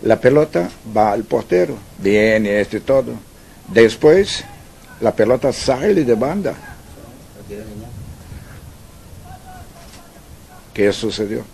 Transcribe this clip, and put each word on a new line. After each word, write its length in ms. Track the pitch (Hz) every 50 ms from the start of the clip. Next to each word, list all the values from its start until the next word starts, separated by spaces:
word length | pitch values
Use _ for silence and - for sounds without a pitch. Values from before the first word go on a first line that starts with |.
| -
La 180 | 110 110 107
pelota 480 | - 127 139 151 151 151 - 170 175 - - - - 110 107
va 160 | 110 107 107 101
al 120 | 110 104
portero. 500 | - - 117 107 - 185 180 175 156 135 107 98 - - -
Viene 600 | 95 98 104 104 107 110 110 110 110 101 101 104
este 160 | 101 - - 104
y 20 |
todo. 320 | - - 135 135 123 120 120 113 - - - - - - - - - -
Después, 760 | 95 113 117 110 110 - - 151 156 190 202 208 - - - - - - - - - - - - - -
la 120 | 113 113 -
pelota 380 | - 110 107 127 123 - 135 120
sale 520 | - - - 131 127 143 208 208 185 151
de 100 | 120 117
banda. 400 | 107 120 139 170 202 190 135 82 - - - - - - - - - - - - - - - - - 104 - 104 104 110 110 107 104 - - - - - - - - - - - - - - - - - - - - - - - - - - - - - 698 762 762 740 740 740 719 698 698 - - - - - - - - - - - - - - - - - - - - -
¿Qué 200 | - 101 101 95
sucedió? 500 | - - 107 95 101 107 101 110 123 - -